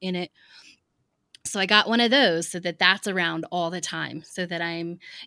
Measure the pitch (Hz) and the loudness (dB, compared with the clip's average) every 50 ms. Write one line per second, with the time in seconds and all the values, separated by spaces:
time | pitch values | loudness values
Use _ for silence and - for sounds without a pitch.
0 | 185 185 180 180 180 - _ _ _ _ - - - - _ _ _ _ _ _ | -6 -4 -4 -4 -4 -6 _ _ _ _ -20 -20 -20 -20 _ _ _ _ _ _
1 | _ _ _ _ _ _ - - - - - 202 190 185 214 208 - - 226 240 | _ _ _ _ _ _ -18 -8 -6 -4 -2 0 2 4 4 4 4 4 4 2
2 | 240 226 254 285 262 190 165 165 175 - - 175 175 175 165 - 185 180 190 202 | 4 4 4 6 6 4 4 2 -2 -4 -6 -6 -6 -6 0 2 4 4 4 2
3 | - 208 185 185 170 170 165 165 160 - 170 180 170 165 180 180 - - 165 160 | 0 -2 0 0 0 0 -2 -4 -4 -4 -2 -2 -2 -2 -4 -6 -6 -6 -6 -6
4 | 151 - - 156 156 - - 190 180 175 175 165 170 170 165 165 170 170 175 175 | -6 -6 -8 -10 -12 -10 -8 -6 -6 -4 -4 -4 -4 -4 -4 -4 -6 -8 -8 -10
5 | - - - - - | -14 -18 -20 -20 -12